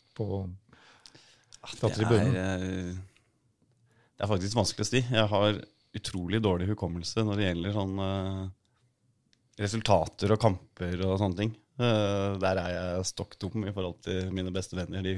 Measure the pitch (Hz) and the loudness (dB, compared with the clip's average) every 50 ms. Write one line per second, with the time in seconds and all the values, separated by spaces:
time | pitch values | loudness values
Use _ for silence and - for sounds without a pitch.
0 | _ _ - - 107 98 98 98 95 90 90 98 _ _ - - - - - _ | _ _ -8 -6 -4 -4 -2 -4 -4 -6 -10 -14 _ _ -20 -20 -20 -20 -20 _
1 | _ - _ - - _ _ _ _ _ - - - - - - - 104 - 101 | _ -20 _ -20 -20 _ _ _ _ _ -20 -20 -16 -14 -6 0 0 0 2 2
2 | 110 110 120 104 104 131 123 92 92 95 95 92 92 92 92 92 90 87 90 92 | 4 4 6 6 6 4 2 0 0 -2 -2 -2 -2 -4 -4 -4 -6 -6 -8 -8
3 | 95 95 _ _ _ _ _ _ _ _ _ _ _ _ _ _ _ _ _ _ | -10 -14 _ _ _ _ _ _ _ _ _ _ _ _ _ _ _ _ _ _
4 | _ _ _ - 101 101 107 87 95 101 110 117 95 - - - 104 - 120 131 | _ _ _ -6 -2 0 0 0 0 0 2 2 2 2 0 -2 -2 0 2 0
5 | 123 123 127 110 110 98 104 98 104 107 104 - - - _ _ _ _ - 107 | 2 2 2 2 4 4 4 4 4 4 2 0 -6 -14 _ _ _ _ -12 -10
6 | - - - 92 87 87 101 113 107 101 90 87 90 101 107 - - 85 85 87 | -8 -6 -6 -4 -2 0 0 2 4 2 2 2 0 0 0 -2 -2 -4 -4 -4
7 | 85 - - 113 110 107 101 104 101 92 85 85 87 101 104 107 95 95 95 98 | -6 -4 -2 0 0 0 0 0 0 0 0 0 -2 -2 -2 -2 -2 -2 -2 -2
8 | 98 95 98 98 92 95 98 95 95 95 95 _ _ _ _ _ _ _ _ _ | -2 -2 -2 -2 -2 -4 -4 -6 -6 -8 -10 _ _ _ _ _ _ _ _ _
9 | _ _ _ _ _ _ _ _ _ _ - - 104 98 107 113 - - 98 85 | _ _ _ _ _ _ _ _ _ _ -6 -4 -4 -2 -2 -2 4 4 4 4
10 | 80 - - - 107 98 110 107 - 107 95 - - _ _ - 90 87 90 87 | 4 0 -4 -2 2 2 4 6 6 4 4 2 -6 _ _ -6 -4 -4 -2 0
11 | 95 95 95 98 104 95 87 98 107 113 113 - _ _ - - 120 120 110 107 | 0 0 2 2 2 0 0 0 -2 -4 -4 -6 _ _ -4 0 2 4 4 4
12 | 104 98 101 98 98 101 98 92 95 95 95 95 87 90 90 90 92 90 87 92 | 2 2 0 0 0 -2 -2 0 0 2 2 2 0 -2 -4 -4 -4 -2 -2 -2
13 | 92 - - - 95 - - - 104 90 - 110 101 101 98 101 92 87 82 - | -2 -4 -4 -6 -10 -10 -8 -8 -8 -4 -4 -4 -4 -4 -4 -4 -4 -4 -6 -8
14 | - - 95 92 92 92 92 95 92 92 90 95 - - - 92 87 90 87 95 | -6 -4 -4 -2 -2 -2 -2 -4 -4 -2 -4 -4 -6 -4 -6 -6 -6 -6 -6 -4
15 | 92 95 95 | -4 -2 -2